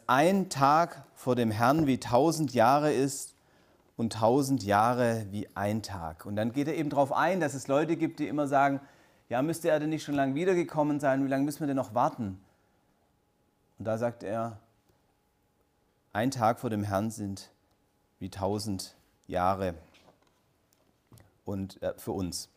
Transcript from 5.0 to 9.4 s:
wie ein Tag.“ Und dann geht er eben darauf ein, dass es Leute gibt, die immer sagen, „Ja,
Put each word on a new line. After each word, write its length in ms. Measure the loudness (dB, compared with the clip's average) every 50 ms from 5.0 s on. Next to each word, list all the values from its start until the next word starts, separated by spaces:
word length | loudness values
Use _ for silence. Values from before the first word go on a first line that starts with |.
| 2 0 0 -2 -4 -6
wie 180 | -8 -8 -8 -8 _
ein 280 | -4 -2 -2 -2 -2 -4
Tag.“ 420 | -8 -10 -10 -10 -10 -10 -12 -10
Und 120 | -8 -4 -4
dann 160 | -2 -2 -2
geht 160 | -2 -4 -2
er 60 | -4
eben 140 | -4 -4 -2
darauf 220 | 0 0 0 2
ein, 300 | 2 0 0 2 0 0
dass 120 | -2 -2 -4
es 140 | -6 -4 0
Leute 300 | 0 2 2 0 0 -2
gibt, 220 | -2 -4 -4 -4
die 80 | -6 -4
immer 200 | -2 -2 -2 2
sagen, 320 | 2 4 4 2 2 -2 -6 -12 -20 _ _ _ _ _ _ -4
„Ja, 140 | -2 -2